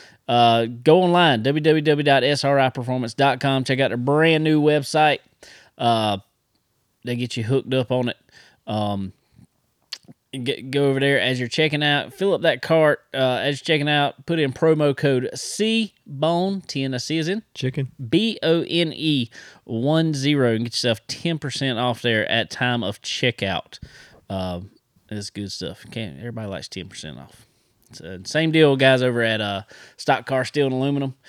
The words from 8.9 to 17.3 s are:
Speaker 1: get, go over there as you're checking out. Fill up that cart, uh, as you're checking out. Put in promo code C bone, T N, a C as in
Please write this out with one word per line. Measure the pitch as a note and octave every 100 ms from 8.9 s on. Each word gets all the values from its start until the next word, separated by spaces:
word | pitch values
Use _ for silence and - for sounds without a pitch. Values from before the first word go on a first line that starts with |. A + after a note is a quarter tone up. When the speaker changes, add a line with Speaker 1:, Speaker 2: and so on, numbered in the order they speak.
| G2+ F#2+ - _ _ _ _ _ _ _ - - _ _ C3+
Speaker 1:
get, | A#2+ - C3+
go | C#3+ C#3
over | C3+
there | C#3 C3+
as | A2+ B2+
you're | A#2+
checking | - D#3 D3
out. | D3 C#3+ F2+
Fill | - G3
up | D#3+
that | E3 B2+
cart, | - D#3+ D#3 - _
uh, | C3+ C3 B2
as | C3+ C#3
you're |
checking | - D3+ D3
out. | D3 C#3+ - -
Put | E3
in | C#3
promo | B2+ D#3+ D#3 D3
code | C3+ C#3+ B2+ B2
C | - - - A3 A3+ G#3+ _ -
bone, | C#3 D#3 E3+ F#3+ G3
T | - C#3
N, | C3+
a | B2
C | - D#3+
as |
in | D#3